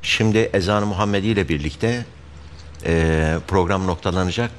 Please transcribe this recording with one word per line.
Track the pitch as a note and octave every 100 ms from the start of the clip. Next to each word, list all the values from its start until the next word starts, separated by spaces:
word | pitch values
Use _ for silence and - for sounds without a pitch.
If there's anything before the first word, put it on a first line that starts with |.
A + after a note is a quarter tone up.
Şimdi | - - A2 A2
ezan-ı | A2+ G2 F2+ G#2 G#2
Muhammedi | F#2 G#2 G2+ G2+
ile | G2+ E2
birlikte, | D2+ D2+ - A2+ A#2+ A#2 - - - - - - - -
e, | E2 D#2+ D#2+ D#2 D#2+ -
program | F#2+ F2 G2 F#2+
noktalanacak. | E2+ - F2+ F2+ E2 A#2